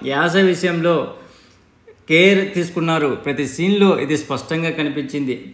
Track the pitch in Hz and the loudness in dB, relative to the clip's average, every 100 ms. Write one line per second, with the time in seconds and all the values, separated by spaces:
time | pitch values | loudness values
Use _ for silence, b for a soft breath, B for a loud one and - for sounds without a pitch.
0 | 131 139 170 180 190 175 180 170 170 165 | -6 -2 0 4 2 2 -2 0 0 0
1 | - - B B B B B _ _ - | -2 -10 B B B B B _ _ -20
2 | - 160 190 196 196 185 170 175 165 160 | 0 4 6 4 0 -4 -4 -2 -2 0
3 | 147 113 147 131 135 143 180 202 196 170 | 0 -2 -4 -4 -4 -2 0 4 4 4
4 | 143 147 - 131 - 160 165 156 147 147 | 0 -2 -2 -6 -4 -4 -2 -2 -4 -4
5 | 135 147 131 120 - | -6 -6 -4 -6 -8